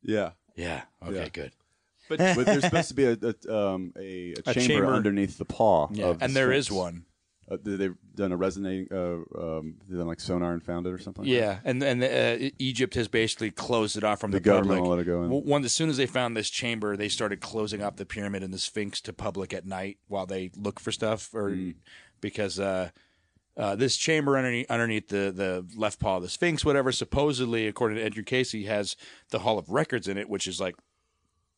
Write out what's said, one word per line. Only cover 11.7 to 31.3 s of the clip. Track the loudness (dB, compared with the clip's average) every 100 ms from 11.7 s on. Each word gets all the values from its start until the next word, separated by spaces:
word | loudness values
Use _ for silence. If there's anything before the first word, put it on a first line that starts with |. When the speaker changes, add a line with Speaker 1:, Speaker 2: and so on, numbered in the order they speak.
| 0
Speaker 2:
and, | 2 2
uh, | 2 4 2 2 -2
E-, | -2
Egypt | -4 0 0 0
has | 0
basically | 2 2 0 -4
closed | -4 0 2 2 2
it | 0
off | 2
from | 0
Speaker 1:
The | 2
Speaker 2:
the |
Speaker 1:
government | 6 6 6 2
Speaker 2:
public. | 4
Speaker 1:
won't | 2
let |
it | 2
go | 2
in. | 2
Speaker 2:
W-, | 0 2
one, | 2 2
as |
soon | 0 2
as | 2
they | 0
found | 2 0 0
this | -4
chamber, | -4 -4 -2 -2 -2
they | -2
started | 0 -2 -2
closing | -6 -4 -2 -2
off | -4 -6
the | -10
pyramid | -6 -4 -4
and | -6
the | -6
Sphinx | -6 -4 -6 -6
to | -10
public | -8 -6 -4 -6
at | -8 -8
night | -8 -8 -10 _
while | -6 -4
they | -4 -6 -6
look | -6 -6
for | -8
stuff, | -4 -2 -2 -4
or | -4 -4
Speaker 1:
Mm. | -2 -6 -10 _ -20 -20 _
Speaker 2:
because, | -8 -4 -4 -2
uh, | -2 0 -2 -8 _ _ _ _ _ -4
uh, | -2 2
this | 0 0
chamber | 2 2 4 2
underneath, | 2 -2 -2
underneath | 0 2 0 -2
the, | 0 0 0
the | -2 -2 -6 -2
left | -2 0
paw | -2 0
of |
the | -2
Sphinx, | 0 0 2
whatever, | 2 4 4
supposedly, | 0 -2 2 2 2 0 0 0
according | 0 0 0
to |
Edgar | -4 -4
Casey, | -2 0 0 -2 -2
has | -2 -2 -6 -12 -20 _
the | -2
Hall | 0 0
of | 0
Records | 0 0 -2 -2
in | -4
it, | -4
which | -4 -4
is, | -4
like, | -4 -6 _ _ _ _ _